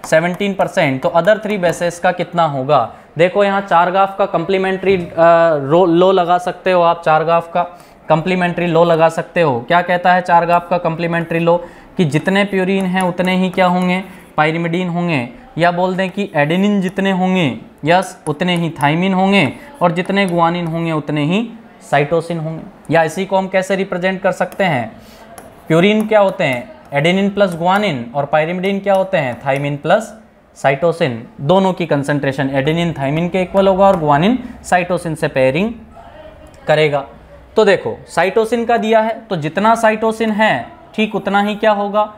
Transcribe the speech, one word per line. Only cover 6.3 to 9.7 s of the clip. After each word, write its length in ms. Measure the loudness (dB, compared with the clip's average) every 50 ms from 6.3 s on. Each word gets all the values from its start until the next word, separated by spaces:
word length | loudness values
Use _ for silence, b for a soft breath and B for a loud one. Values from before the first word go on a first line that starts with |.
| 0 0
सकते 340 | 0 -4 -8 -4 -2 0
हो 100 | 2 4
आप, 200 | 4 2 2 0 0
चार 200 | 2 2 2 2
गाफ 260 | 2 0 0 0 -2 -4
का 80 | -4 -4 -4 B B B B B B -2 0
कॉम्प्लिमेंट्री 580 | 0 0 2 -2 -2 0 0 -2 -2 -2 -2
लो 180 | 0 2 4 4
लगा 240 | 4 4 4 4 2
सकते 320 | 2 -2 -8 -4 0 0
हो। 200 | 2 2 0 -2
क्या 220 | -2 0